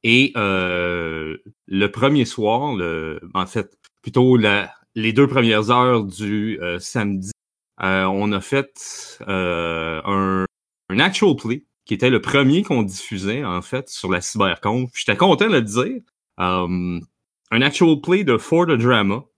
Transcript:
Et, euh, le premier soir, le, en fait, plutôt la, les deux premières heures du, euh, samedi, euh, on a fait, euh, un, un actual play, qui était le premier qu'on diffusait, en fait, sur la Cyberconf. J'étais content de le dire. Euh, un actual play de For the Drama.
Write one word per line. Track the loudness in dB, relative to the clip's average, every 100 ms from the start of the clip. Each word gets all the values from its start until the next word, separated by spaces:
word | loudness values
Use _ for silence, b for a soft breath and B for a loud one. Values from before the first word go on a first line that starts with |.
Et, | 6 4 4 2
euh, | 0 0 0 -2 -2 -2 -4 -6 -8 -10 -16 _ -6
le | 0 0
premier | 2 2 2
soir, | 0 -2 0 0 -2
le, | -4 -4 -4 -6 -10 -6
en | -4
fait, | -4 -6 -8 _ _ _
plutôt | -2 4 6 6
la, | 6 2 0 -12 _
les | -4 0
deux | 4 4
premières | 4 2 2 2
heures | 2 4 2
du, | -2 -6 -4 -2 -4 -6
euh, | -6 -8
samedi, | -6 -4 -2 -4 -8 -14 _ _ _ _
euh, | -2 0
on | 0 0 -2
a | -4
fait, | -2 -4 -4 -12 -16 -16 -18 -16 -6
euh, | -4 -2 -2 -4 -4 -6 -6 -2
un, | -2 0 -2 -4 _ _ _ _
un | 0
actual | 0 2 2 2
play, | -4 -8 _ _
qui | -8
était | 0 2
le | 2
premier | 0 2 4 2
qu'on | 2 -2
diffusait, | -2 -6 -10 -6 -4 -4
en | -4 -6
fait, | -6 -10 -8
sur | -10 -4
la | -2
Cyberconf. | -2 0 0 0 -2 -2 -4
J'étais | -6 -4 2
content | 4 4 4
de | 2
le |
dire. | 0 -2 -2 -6 _ _ _ -6
Euh, | -2 -2 -2 -2 -4 -6 -10 _ _ _ _
un | 2
actual | 2 4 4 4
play | 2 0
de | 2 0
For | 2 0 2
the | 2
Drama. | 4 2 2 -2 -8